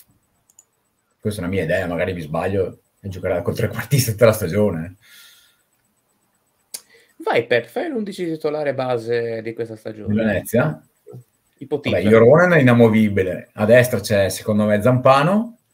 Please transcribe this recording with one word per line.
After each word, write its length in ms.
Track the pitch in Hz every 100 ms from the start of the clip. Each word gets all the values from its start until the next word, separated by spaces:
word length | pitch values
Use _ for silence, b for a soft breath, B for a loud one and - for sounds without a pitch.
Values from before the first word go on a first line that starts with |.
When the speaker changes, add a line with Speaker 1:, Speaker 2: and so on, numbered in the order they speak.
| _ _ _ _ _ _ _ _ _ _ _ _
Speaker 1:
Questa 200 | 107 101
è 40 |
una 80 | 87
mia 100 | 95
idea, 220 | 82 92 87
magari 260 | 85 90
mi 60 | 87
sbaglio 580 | 73 82 92 98 87 - _ _
e 80 | 101
giocherà 340 | 92 92 90
col 120 | -
trequartista 580 | - 104 - - 139 113
tutta 140 | 104 113
la 60 |
stagione. 640 | - 90 101 104 82 82 92 b b b b b b b _ _ _ _ _ _ _ _ _ _ - b b b -
Speaker 2:
Vai, 280 | 330 156 -
per 200 | 120 -
fai 220 | - 339
l'undici 360 | 254 202 185
titolare 500 | 175 156 151 151 143
base 680 | 131 127 123 110 120 117 113
di 100 | 110
questa 240 | 113 113 107
stagione. 320 | 113 107 101
Speaker 1:
Di 60 |
Venezia? 680 | 104 110 95 - 117 156 151 _ _ - 123 - _ _ _
Speaker 2:
Ipotizza. 380 | 135 147 - 117
Speaker 1:
Vabbè, 120 | 101
Iorone 480 | 110 117 156 180 165
è 40 |
inamovibile. 880 | 123 120 113 110 107 98 92 87 -
A 100 | -
destra 360 | 104 123 - 107
c'è, 280 | 98 101 95
secondo 360 | - - 107
me, 160 | 107 104
Zampano. 720 | 123 127 135 135 156 208 233 - _